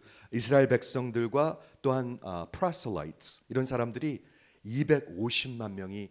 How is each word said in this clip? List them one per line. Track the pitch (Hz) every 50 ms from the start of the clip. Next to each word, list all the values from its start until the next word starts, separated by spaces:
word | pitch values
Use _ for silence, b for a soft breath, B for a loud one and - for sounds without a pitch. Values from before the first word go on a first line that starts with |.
| B B B B B B -
이스라엘 | 117 110 110 139 139 139 131
백성들과 | 127 120 - - - 131 123 123 113 120 117 113 131 143 151 160 - B B B B B
또한, | - 135 131 131 127 123 123 - -
아, | 95 90 85 82 -
proselytes, | - - 185 180 165 - - 123 98 78 73 80 - - - - - - - -
이런 | 117 131 131
사람들이 | 127 127 120 120 120 110 123 151 151 135 - b b b b b b b b b
이백오십만 | 107 117 139 147 147 151 139 - - 87 90 110 120 - - - 131 123 117 113 104 98
명이 | 98 95 92 101 104 101 92